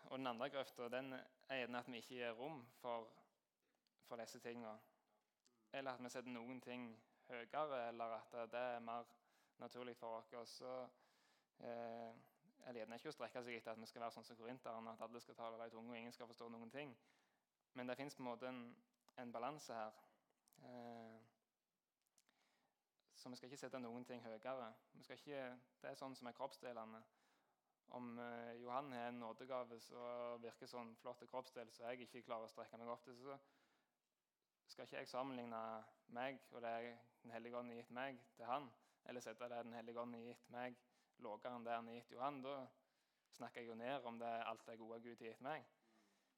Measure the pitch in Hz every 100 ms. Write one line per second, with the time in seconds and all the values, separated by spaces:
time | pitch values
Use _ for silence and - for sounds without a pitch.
0 | - 131 135 117 139 143 127 - 120 123
1 | 135 127 - - - 135 120 120 120 120
2 | - 123 120 113 139 151 120 - 123 117
3 | 113 - - _ _ _ _ _ _ _
4 | - 120 113 123 120 120 113 110 - _
5 | _ _ _ _ - _ _ 139 135 123
6 | 123 127 123 123 117 127 123 123 120 113
7 | - - - 123 117 143 151 135 117 127
8 | 117 110 113 120 113 120 123 120 117 117
9 | 117 - _ - - - 120 120 123 117
10 | 117 113 117 123 113 - 127 127 123 -
11 | - - - - _ - 120 117 117 117
12 | 113 117 - - - - 143 120 110 233
13 | 156 - 113 127 120 117 113 110 110 123
14 | 117 120 113 117 113 127 120 113 113 113
15 | 113 117 - 120 113 113 117 113 117 120
16 | 120 120 117 117 117 117 117 135 147 113
17 | - - _ _ _ _ _ 131 127 127
18 | 139 - 127 113 127 127 120 120 _ _
19 | - - 120 117 123 151 - 117 110 -
20 | - - _ _ _ - 127 123 117 117
21 | 113 113 117 _ _ _ _ _ _ _
22 | _ - _ _ _ _ _ _ _ _
23 | _ - 127 123 127 139 131 131 120 120
24 | 123 123 117 110 123 131 113 117 - -
25 | - 127 151 139 131 123 127 _ 139 139
26 | 135 127 123 - 135 - 127 117 110 113
27 | 113 _ - - _ _ _ _ - 127
28 | 120 117 120 117 117 120 123 123 143 123
29 | 120 123 113 110 127 127 120 117 - 123
30 | 120 120 120 120 117 - 127 123 117 113
31 | 127 123 123 127 127 123 110 - 117 127
32 | 120 127 113 117 113 - 110 113 117 120
33 | - 120 135 139 - - - _ _ _
34 | _ _ _ _ _ _ - - 123 139
35 | 131 123 135 127 120 113 113 110 107 -
36 | - 120 131 127 - 123 117 117 120 117
37 | 120 - 117 117 117 120 123 117 117 120
38 | 135 123 - - 117 135 131 - - _
39 | - 123 120 110 120 120 117 117 117 117
40 | 120 120 117 120 - 120 123 123 - -
41 | _ - 120 104 127 120 117 117 117 117
42 | - 117 135 143 131 139 131 - _ _
43 | _ _ _ - 117 - 117 113 120 139
44 | 120 117 117 117 113 113 - 113 113 117
45 | 120 117 113 110 131 156 123 _ - -
46 | - - _